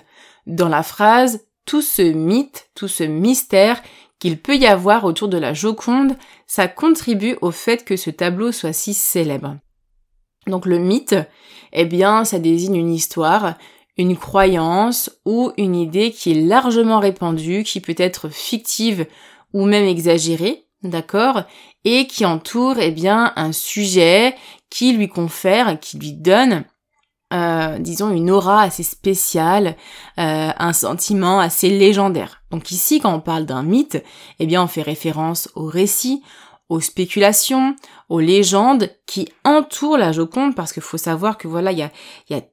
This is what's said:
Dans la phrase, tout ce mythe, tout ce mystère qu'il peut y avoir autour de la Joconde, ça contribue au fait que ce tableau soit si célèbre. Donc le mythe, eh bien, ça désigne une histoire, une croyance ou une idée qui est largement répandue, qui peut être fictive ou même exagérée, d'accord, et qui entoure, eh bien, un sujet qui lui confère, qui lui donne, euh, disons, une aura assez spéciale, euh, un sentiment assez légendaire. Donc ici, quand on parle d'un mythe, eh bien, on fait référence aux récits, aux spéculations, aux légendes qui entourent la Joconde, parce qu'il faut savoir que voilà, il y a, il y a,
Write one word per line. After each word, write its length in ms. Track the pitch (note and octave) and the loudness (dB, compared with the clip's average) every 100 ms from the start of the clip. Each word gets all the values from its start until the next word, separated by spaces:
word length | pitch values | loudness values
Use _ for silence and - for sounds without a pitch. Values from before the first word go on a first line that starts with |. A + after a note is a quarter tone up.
| - _ - _ - | -14 _ -20 _ -8
Dans 220 | E3+ F3 | -2 0
la 140 | D3+ | 0
phrase, 600 | E3 - G#3 A#3+ B3+ A3 - _ - | -2 2 4 6 4 0 -12 _ -4
tout 160 | D4 | -2
ce 180 | D4 - | -2 0
mythe, 720 | F3 D#3+ D#3+ A3+ C#4 - - | 2 2 0 0 -2 -8 -20
tout 140 | - G3 | -12 -10
ce 160 | - | -6
mystère 800 | D#3+ D#3 G#3 B3+ - F#3+ G#3 A#3+ - - _ _ | -4 0 0 0 2 4 4 2 -8 -20 _ _
qu'il 220 | - D#3+ | -4 -4
peut 160 | - C#4 | 0 4
y 100 | B3 | 4
avoir 380 | G3 F3+ A3 | 4 4 2
autour 240 | G3+ E3 G#3+ | 2 -2 -2
de 80 | F3+ | -2
la 160 | C#3+ | -2
Joconde, 640 | D#3 G#3 A3 - B3+ C4+ C4+ - _ - | -2 -4 -4 -2 2 2 -2 -10 _ -6
ça 200 | - F#3 | -2 -2
contribue 680 | - D#4 D#4+ - G#3+ G#3+ B3 | 0 2 2 0 -2 -2 -2
au 80 | F3 | -4
fait 340 | E3 - A#3 | -4 -2 -2
que 140 | - F#3 | -2 -4
ce 100 | F3 | -4
tableau 440 | D#3+ F3 F3+ A#3 | -4 -2 -2 -4
soit 200 | A#3 E3 | -4 -6
si 220 | D#3+ - | -6 -6
célèbre. 640 | G3+ - F#3 D#3 C#3 C#3 C#3+ _ _ _ _ _ _ _ _ - | -4 -2 -2 -2 -4 -8 -12 _ _ _ _ _ _ _ _ -6
Donc 180 | F#3 | -4
le 140 | F3+ F3 | 0 0
mythe, 360 | F3+ A#3 - G3 D3+ _ - - - | 2 0 0 -2 -2 _ -20 -20 -6
eh 100 | D#3 | -2
bien, 400 | E3+ F3 F#3+ A3 | 0 2 4 2
ça 140 | A3 F#3+ | 0 0
désigne 380 | E3 E3+ F#3 F#3 | 0 0 0 0
une 180 | E3+ | 0
histoire, 640 | E3 - - D#3+ G3 G3 E3 - _ _ - | -2 -4 -2 0 2 0 -8 -14 _ _ -2
une 180 | F3+ F3 | 0 -2
croyance 920 | - G3 F#3+ F3+ D#3+ F3+ A3+ A#3+ - - - | -2 2 4 2 0 0 0 -2 -6 -8 -2
ou 260 | A3+ B3+ - | 0 0 -2
une 180 | G3 F3+ | -2 -2
idée 340 | E3 E3+ A3+ | -2 0 -2
qui 200 | A3 F3+ | -2 0
est 120 | D#3 | 2
largement 580 | D#3+ A#3 B3+ A3+ A3+ A3 | 4 2 2 2 2 2
répandue, 640 | G3+ F#3+ F3 D#3+ D#3+ F#3+ | 2 0 -4 -4 -4 -4
qui 160 | G#3+ F#3+ | -4 -6
peut 140 | F3+ E3 | -6 -2
être 320 | F3+ F3+ D#3 | -2 -4 -12
fictive 760 | D3+ - A#3 - - A3+ F#3+ D#3 - - - _ | -12 -8 -8 -6 -4 -2 -2 -6 -12 -20 -20 _
ou 140 | G3+ G3 | -2 2
même 180 | G#3 | 4
exagérée, 840 | G3 E3+ E3+ E3 D#3+ D#3+ F#3 D#4 _ _ | 2 2 2 2 0 -2 -2 -4 _ _
d'accord, 600 | F#3 F3 D#3+ G3+ B3 B3 - - - _ | -8 -8 -4 0 0 0 -6 -14 -20 _
et 220 | G#3 B3 C4+ | 0 2 0
qui 180 | - | 0
entoure, 540 | G3 E3 - A#3 B3+ B3 | -2 -2 -4 -2 0 0
eh 140 | E3+ | -2
bien, 420 | D#3+ F3+ A3 A#3 - | 0 0 2 0 -2
un 160 | D#3+ | -6
sujet 800 | D#3+ - G3+ G3+ F#3 E3+ F#3+ B3 B3+ - - _ | -6 -6 -4 0 4 6 6 4 0 -12 -20 _
qui 240 | - B3 | -2 2
lui 140 | A#3 G3 | 2 0
confère, 680 | F3+ E3+ - F#3+ G#3+ A#3+ D#3 | -2 -6 -2 2 2 2 -2
qui 180 | - D3+ | -8 -14
lui 160 | D3 | -14
donne, 500 | D3+ D#3+ G3+ C4 F3+ - _ _ _ _ _ - | -4 4 4 4 2 -4 _ _ _ _ _ -8
euh, 440 | F3+ E3+ E3 D#3+ D#3 | -4 -2 -2 -2 -6
disons, 320 | D#3+ E3+ G#3 | -6 -4 -2
une 200 | F3 E3+ | 0 2
aura 320 | G3 F#3 G#3 | 2 4 4
assez 200 | G3 - | 2 0
spéciale, 920 | E3+ - G3 F#3+ - E3+ E3 G3 F#3+ D#3+ - - - - | -8 -6 -2 -2 -2 0 2 2 0 -4 -14 -20 -14 -4
euh, 320 | E3 D#3 D#3 - | -2 -2 -4 -2
un 160 | E3+ | -2
sentiment 680 | E3 - E3+ - G3+ F3+ F#3+ | -2 -2 -4 -2 0 2 2
assez 280 | E3+ - F#3 | 2 0 2
légendaire. 720 | G3 G3 G3+ G3 E3 F#2+ - - | 4 4 4 2 -2 -6 -12 -12
Donc 200 | E3 - | -12 -8
ici, 300 | F3+ - D4+ | -6 0 0
quand 120 | A3 | 2
on 80 | D#3+ | -2
parle 240 | D#3+ D#3+ | -2 -4
d'un 180 | D#3 C3 | -4 -4
mythe, 400 | D3+ A3+ D4 D3+ - - - - | 0 0 0 -4 -10 -20 -20 -6
eh 80 | D#3+ | 0
bien, 160 | F3 | 0
on 40 | F3 | 0
fait 140 | - | -4
référence 720 | D3+ D3+ E3 D3+ D#3+ E3+ - | -8 -6 -4 -4 -4 -4 -8
aux 120 | - D#3 | -10 -6
récits, 560 | E3 G3 - B3 C#4 - - - _ - | 0 0 0 -4 -4 -8 -20 -20 _ -6
aux 100 | E3 | -6
spéculations, 960 | D#3+ - F3+ - G3 G#3 - C4 C4 C#4 - - - | -4 -6 -4 2 2 2 0 0 0 -4 -12 -20 -6
aux 120 | E3 | 0
légendes 720 | D#3+ G3 F#3+ G3 A#3 C4+ G3+ - - | 4 4 4 2 4 2 0 -6 -12
qui 220 | - E3+ _ | -10 -10 _
entourent 540 | C4 D4+ D4+ - D4 D4+ | 2 2 2 -4 0 2
la 140 | F#3 | 2
Joconde, 420 | D#3+ E3 B3 C#4 | 0 -2 -2 -2
parce 180 | - E3 | -2 -6
qu'il 100 | - | -10
faut 140 | - E3 | -10 -8
savoir 400 | - E3 G3+ - | -4 -2 -4 -4
que 120 | E3 | -6
voilà, 240 | E3 F#3 | -4 -2
il 60 | F3+ | -2
y 40 | |
a, 80 | D3+ - - - - | -6 -10 -20 -20 -10
il 60 | C#3+ | -10
y 20 | |
a, 40 | - | -10